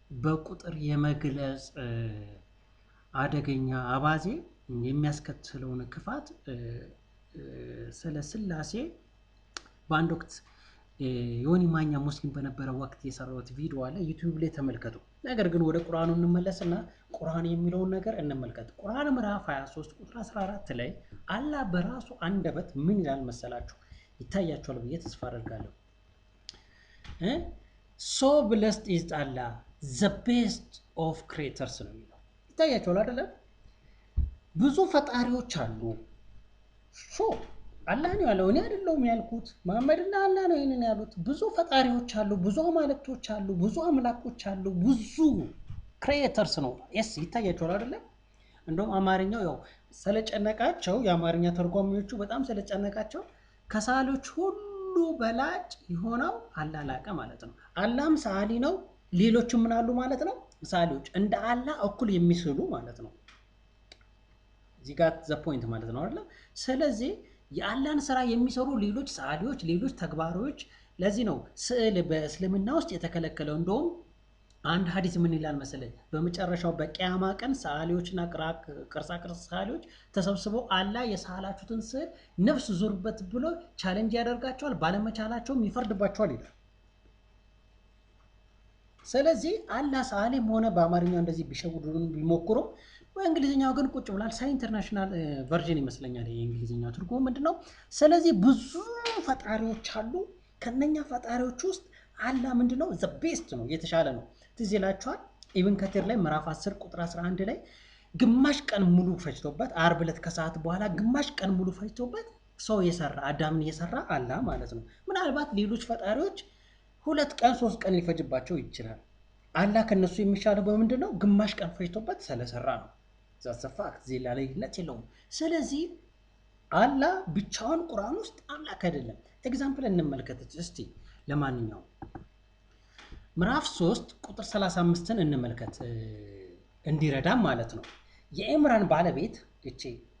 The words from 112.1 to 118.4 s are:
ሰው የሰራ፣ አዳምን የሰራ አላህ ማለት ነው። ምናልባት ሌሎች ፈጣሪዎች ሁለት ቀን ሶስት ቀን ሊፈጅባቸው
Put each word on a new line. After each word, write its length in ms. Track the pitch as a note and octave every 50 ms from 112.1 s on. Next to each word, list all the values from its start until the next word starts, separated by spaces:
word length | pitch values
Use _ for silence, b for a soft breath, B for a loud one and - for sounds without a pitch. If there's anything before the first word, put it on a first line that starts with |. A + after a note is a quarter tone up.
| G#4 A4+ A4+ - - _ _ _ _ -
ሰው 200 | - - A3 G3+
የሰራ፣ 340 | F3+ E3+ F3 - D3+ C#3 - C#3+ C#3
አዳምን 360 | C#3 D3 D3 D#3+ D#3 D#3+ D#3+ D3+
የሰራ 320 | D#3+ D#3 - E3+ F3 - C#4 - -
አላህ 300 | E3 C3+ B2 A#2+ C3+ G3
ማለት 320 | B3+ F#3 C3 B2+ B2 A2+ A#2
ነው። 100 | A2+ - B B B B
ምናልባት 460 | G4 G4 F#4 F4+ C#4+ B3 D4 D4 - -
ሌሎች 300 | G3+ G#3 G3+ A#3 - -
ፈጣሪዎች 540 | - A#3 A3+ F#3+ G3+ A3 C4+ F4+ G4 F#4 - - b b b b b b b b b b _ -
ሁለት 260 | D4+ D#4 D4+ C#4+ D4 -
ቀን 180 | - A#3 B3+ B3
ሶስት 220 | - B3 G#3+ E3+
ቀን 160 | - - F#3 F#3
ሊፈጅባቸው 640 | F3 F3 E3+ D#3+ E3 C#3+ B2+ C3 B2+